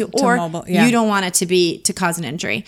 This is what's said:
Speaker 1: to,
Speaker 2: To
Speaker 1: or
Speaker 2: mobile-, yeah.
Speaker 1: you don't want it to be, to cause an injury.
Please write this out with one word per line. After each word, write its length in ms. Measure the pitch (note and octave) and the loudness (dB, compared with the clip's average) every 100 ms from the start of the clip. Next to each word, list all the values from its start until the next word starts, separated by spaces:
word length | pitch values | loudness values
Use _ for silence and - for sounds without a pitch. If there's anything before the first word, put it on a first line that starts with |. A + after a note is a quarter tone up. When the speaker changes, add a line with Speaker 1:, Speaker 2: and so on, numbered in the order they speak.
Speaker 1:
to, 80 | A3 | -4
Speaker 2:
To 120 | - | 0
Speaker 1:
or 120 | C4+ A#3+ | 2 2
Speaker 2:
mobile-, 280 | E3+ E3 - | -2 -6 -2
yeah. 180 | F#3+ A#3+ | 2 4
Speaker 1:
you 60 | |
don't 160 | A#3 A3 | 4 2
want 180 | G3+ F#3 | 2 0
it 80 | - | -2
to 120 | F3+ | 2
be, 320 | F#3 F3 - | 2 2 0
to 120 | - | -2
cause 260 | - F3+ E3+ | 0 -2 -2
an 40 | |
injury. 420 | D#3 D#3 - G#2+ | -6 -6 -6 -6